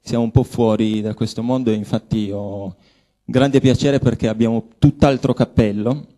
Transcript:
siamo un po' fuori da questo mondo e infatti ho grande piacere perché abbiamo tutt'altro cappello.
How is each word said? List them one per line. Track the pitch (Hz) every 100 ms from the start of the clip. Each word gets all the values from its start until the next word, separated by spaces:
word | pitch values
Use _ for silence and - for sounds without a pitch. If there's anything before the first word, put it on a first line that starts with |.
siamo | - 117
un | 117
po' | 120
fuori | 123 - 117 107 110 107
da | 107
questo | 107 110 -
mondo | 117 131 123
e |
infatti | 107 101 113 - 110 104
ho | 101 101 101 98 - _ _ _ _
grande | - 120 139 135
piacere | 131 123 143 139
perché | 131 131 113
abbiamo | 110 113 113 - _
tutt'altro | 147 - 147 131 127
cappello. | 123 117 - 110 101 107 143 -